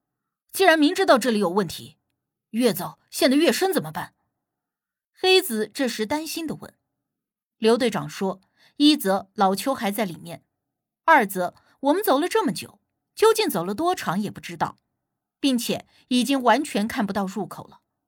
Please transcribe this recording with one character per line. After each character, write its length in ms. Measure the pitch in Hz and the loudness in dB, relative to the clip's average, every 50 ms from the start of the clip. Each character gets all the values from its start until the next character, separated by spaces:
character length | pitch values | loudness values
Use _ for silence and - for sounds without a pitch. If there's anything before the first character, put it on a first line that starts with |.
| _ _ _ _ _ _ _ _ _ _ | _ _ _ _ _ _ _ _ _ _
既 120 | - - 381 | -2 2 4
然 140 | 339 320 | 6 6
明 160 | 320 285 320 370 | 6 4 2 2
知 120 | 381 381 | 2 4
道 120 | 359 294 | 4 4
这 140 | 226 262 254 | 4 2 0
里 80 | 220 208 | 0 0
有 100 | 190 165 | 0 0
问 180 | 180 214 185 | 0 -2 -2
题， 300 | - - - 117 117 - _ _ _ _ _ _ _ _ _ _ _ | -4 -6 -12 -16 -20 -20 _ _ _ _ _ _ _ _ _ _ _
越 200 | 214 226 254 220 | -2 0 0 0
走 280 | 170 - 165 - - _ _ _ | 0 -2 -6 -10 -12 _ _ _
陷 200 | - - - 262 | -2 0 2 2
得 60 | 262 | 4
越 160 | 294 339 269 | 4 4 2
深 220 | - - 370 392 330 | 2 2 0 0 0
怎 80 | 285 | -2
么 100 | 147 156 | -4 -4
办？” 220 | - - - - _ _ _ _ _ _ _ _ _ _ _ _ _ _ _ _ _ _ _ _ | -8 -12 -12 -14 _ _ _ _ _ _ _ _ _ _ _ _ _ _ _ _ _ _ _ _
黑 300 | _ _ 381 370 370 381 | _ _ 2 4 4 4
子 260 | 370 262 220 214 214 214 - | 4 0 -2 -4 -4 -4 -4
这 140 | - 269 | -4 -4
时 180 | 226 - 214 214 | -2 -2 -4 -4
担 220 | 208 294 311 320 | -4 -4 -6 -6
心 180 | 302 - 330 330 | -8 -8 -8 -8
地 100 | 277 156 | -8 -8
问。 220 | 151 - - - _ _ _ _ _ _ _ _ _ _ _ _ _ _ _ _ | -10 -14 -18 -20 _ _ _ _ _ _ _ _ _ _ _ _ _ _ _ _
刘 200 | _ 220 220 240 | _ 2 2 2
队 120 | 233 262 220 | 2 2 0
长 180 | 190 160 147 | -2 -4 -6
说 340 | 151 - - 196 190 - - _ _ _ _ _ _ _ | -8 -6 -6 -4 -4 -6 -8 _ _ _ _ _ _ _
，“一 180 | - 294 302 302 | 2 4 4 4
则 360 | 294 - 190 190 190 - _ _ | 4 2 0 0 -2 -2 _ _
老 220 | 214 196 190 196 | 0 2 2 2
邱 180 | 196 - 269 269 | 0 -2 -4 -4
还 160 | - 233 202 | -4 -4 -4
在 140 | 202 247 214 | -4 -4 -6
里 120 | 175 160 | -6 -8
面， 260 | 160 160 170 156 - _ _ _ _ _ _ _ _ _ _ _ _ _ | -12 -16 -16 -18 -18 _ _ _ _ _ _ _ _ _ _ _ _ _
二 200 | 330 320 277 214 | 4 4 4 4
则 300 | 196 202 185 180 - - _ _ _ _ _ | 2 -2 -4 -6 -6 -8 _ _ _ _ _
我 140 | 262 277 320 | 0 0 2
们 100 | 392 427 | 2 2
走 160 | - 254 285 | 2 2 2
了 80 | 339 349 | 2 0
这 160 | - 440 370 | 0 0 0
么 60 | 233 | 0
久， 280 | - - - - - _ _ _ _ _ _ _ _ | -2 -6 -10 -14 -18 _ _ _ _ _ _ _ _
究 180 | - 403 453 427 | 2 4 4 4
竟 160 | 415 427 320 | 2 0 -2
走 140 | 233 170 170 | -2 -2 -4
了 100 | 190 208 | -4 -4
多 220 | 247 330 359 370 | -2 -2 -2 -2
长 240 | - - 185 165 208 | -2 -4 -4 -4 -4
也 100 | 208 - | -4 -6
不 100 | - 165 | -8 -12
知 160 | - - 170 | -14 -12 -8
道， 220 | 151 160 - - _ _ _ _ _ _ _ _ _ _ _ _ _ | -6 -6 -6 -6 _ _ _ _ _ _ _ _ _ _ _ _ _
并 180 | - 269 254 | 0 0 0
且 300 | 233 - - 170 - - _ _ _ _ - | 0 -2 -4 -6 -6 -10 _ _ _ _ -2
已 140 | 254 247 233 | -2 0 0
经 180 | 269 277 269 | 0 -2 0
完 220 | 247 226 220 277 311 | 2 2 2 2 0
全 240 | - - 202 208 | -2 -4 -4 -4
看 180 | 233 - 269 202 | -4 -4 -4 -4
不 60 | 190 196 | -4 -4
到 120 | 208 196 | -4 -6
入 220 | 190 - 220 175 | -6 -6 -8 -8
口 180 | 151 - - - | -8 -12 -16 -20
了。 140 | - - _ _ _ _ _ _ | -20 -20 _ _ _ _ _ _